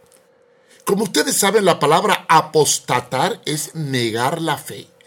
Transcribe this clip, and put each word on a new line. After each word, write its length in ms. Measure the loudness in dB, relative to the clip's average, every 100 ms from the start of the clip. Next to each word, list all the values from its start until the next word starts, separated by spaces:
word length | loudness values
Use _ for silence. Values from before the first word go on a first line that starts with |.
| _ _ _ _ _ _ _ _ -4
Como 200 | -2 0
ustedes 320 | -2 -2 0
saben, 260 | 2 2
la 160 | 2 2
palabra 460 | 2 2 2 -2 2
apostatar 1120 | 2 4 2 2 0 -2 -4 -2 -2 -2 -4 -6
es 280 | -6 -6
negar 680 | -8 -4 -2 -2 0 -2 -2
la 160 | -4 -4
fe, 300 | -6 -16 -18 _